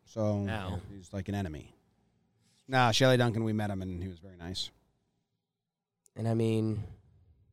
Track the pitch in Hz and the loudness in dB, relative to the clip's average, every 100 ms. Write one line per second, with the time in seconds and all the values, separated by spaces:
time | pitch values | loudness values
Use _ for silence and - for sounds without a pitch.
0 | _ 113 107 101 101 110 95 101 87 101 | _ -2 0 0 -2 -4 -6 -8 -10 -16
1 | 90 101 90 101 95 73 69 - _ _ | -10 -8 -4 -4 -4 -6 -14 -20 _ _
2 | _ _ _ _ _ _ - 131 123 107 | _ _ _ _ _ _ -2 4 4 6
3 | 131 127 123 110 113 107 107 98 95 90 | 6 6 4 2 0 0 -2 -4 -6 -6
4 | 92 87 95 90 85 92 - - _ _ | -8 -10 -18 -12 -8 -6 -8 -12 _ _
5 | _ _ _ _ _ _ _ _ _ _ | _ _ _ _ _ _ _ _ _ _
6 | _ - 113 113 113 110 110 110 - - | _ -6 -2 2 2 2 2 -2 -6 -12
7 | - - - _ _ | -20 -20 -20 _ _